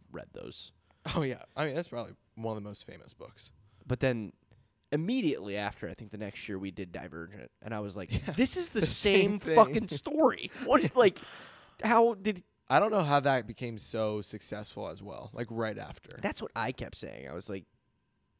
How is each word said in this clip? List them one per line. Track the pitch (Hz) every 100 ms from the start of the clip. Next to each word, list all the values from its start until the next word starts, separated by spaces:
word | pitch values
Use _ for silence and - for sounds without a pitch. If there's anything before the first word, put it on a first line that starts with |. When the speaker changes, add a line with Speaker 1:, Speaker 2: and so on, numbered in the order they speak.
| _
Speaker 1:
read | 78 -
those. | - 58 - - _ _ _ 151 -
Speaker 2:
Oh, |
yeah. | 135 120 - -
I | 151
mean, |
that's | 147 175
probably | 120 107 - _ 113
one | 113 107
of |
the | 104
most | 101 -
famous | - -
books. | - - - - _ _ _ -
Speaker 1:
But | 123
then | 135 117 101 - _ _ _ _ _
immediately | 151 175 262 170 76 101 101
after, | 101 - 92
I |
think | - 107
the | 104
next | 101 - -
year | 95
we | 95
did | 90 90
Divergent, | 85 78 85 85 101 62 _
and | 110
I | 110
was | 104 95
like, | 90
Speaker 2:
<laughs> | - -
Yeah. |
Speaker 1:
"This | 165 262 370
is | 339
the | 226
Speaker 2:
The | 165
Speaker 1:
same | - 208
Speaker 2:
same | 196 196 208
thing. | - 160
Speaker 1:
fucking | 135 180 196
story." | 147 302 302 285 - - -
Speaker 2:
<laughs> |
Speaker 1:
What, | - 302 285 254
like, | 208 - - - - - - -
how | 220 233 233
did | 196 202 185 - _ -
Speaker 2:
I | 139
don't | 214
know | 214
how | 151 143
that | 139 131 113
became | - 120 110
so | - 113 107 107
successful | 98 107 - 104 104 107 95
as | 82
well, | 98 - 101
like, | 113 120
right | 113 110 104
after. | 76 - - -
Speaker 1:
That's | - -
what | - 113
I | 113
kept | - 113 -
saying. | 76 52 65
I |
was | 85 104
like | 98 - _ _ _ _ _ _